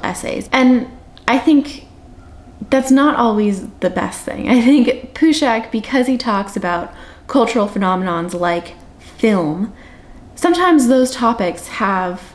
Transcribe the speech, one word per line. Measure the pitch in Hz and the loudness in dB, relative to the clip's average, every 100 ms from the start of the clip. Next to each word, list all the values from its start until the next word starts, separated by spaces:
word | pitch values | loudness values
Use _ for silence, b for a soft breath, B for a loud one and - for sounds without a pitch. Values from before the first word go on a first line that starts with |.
essays. | - 185 - - - | -8 -8 -8 -8 -2
And | 262 254 247 - - - - - | 2 4 4 0 -12 -20 -6 -2
I | 262 | 0
think | 320 294 269 - - - - - - - - - - | 4 2 2 -8 -20 -20 -20 -20 -20 -20 -20 -18 -2
that's | 269 262 | 0 2
not | 269 294 - | 4 4 2
always | 233 214 208 190 - - | 0 2 0 -2 -8 -6
the | 180 | -4
best | 180 196 - | -4 -6 -8
thing. | - - - | -12 -8 0
I | 254 | 2
think | 233 285 240 - - | 6 4 4 -2 -8
Pushak, | - 320 302 262 226 226 | 0 2 2 0 0 -2
because | 226 208 262 254 | -6 -2 -2 0
he | 247 | -2
talks | 240 196 202 | -2 -4 -4
about | 202 185 170 - B B B - | -6 -4 -4 -6 B B B -2
cultural | 269 226 240 202 | 0 2 0 -2
phenomenons | 208 190 185 185 170 175 175 | -2 -2 -2 -2 -4 -6 -4
like | 175 170 - - - - | -2 -2 -6 -16 -20 -20
film, | - - 226 196 156 165 220 B B B B B - | -20 -2 0 2 0 -4 -6 B B B B B -20
sometimes | - 349 330 359 311 240 | -2 0 2 4 4 4
those | 262 254 | 4 2
topics | - 233 - 180 175 - | 0 -2 0 -4 -6 -10
have, | - 202 190 185 185 - | -4 -2 -2 -4 -6 -14